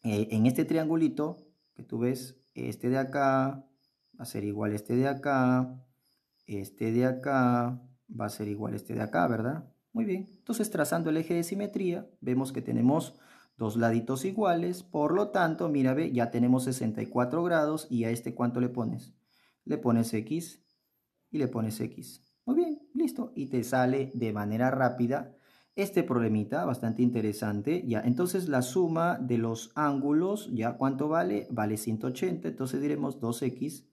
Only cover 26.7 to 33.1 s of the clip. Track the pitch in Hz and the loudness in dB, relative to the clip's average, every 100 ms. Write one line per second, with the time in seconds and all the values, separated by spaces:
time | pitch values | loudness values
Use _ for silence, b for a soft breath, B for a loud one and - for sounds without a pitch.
26.7 | 127 113 110 123 120 107 101 107 104 120 | -2 -2 2 2 2 -2 -2 -2 -2 -2
27.7 | 175 160 110 117 123 180 185 175 135 123 | -2 0 0 2 2 2 0 0 0 2
28.7 | 185 175 160 170 - 127 117 113 113 - | 2 2 2 0 0 0 0 0 -4 -6
29.7 | - 147 139 143 151 185 208 - 120 113 | -2 0 0 2 2 2 -2 -4 -2 -2
30.7 | 123 135 135 151 160 180 202 - 117 107 | 0 0 0 0 2 2 -2 -2 -2 0
31.7 | 107 - 110 131 127 185 170 165 - 135 | -2 -2 -2 -4 -2 -2 -2 -6 -4 -4
32.7 | 139 147 147 147 | -2 -2 -2 -4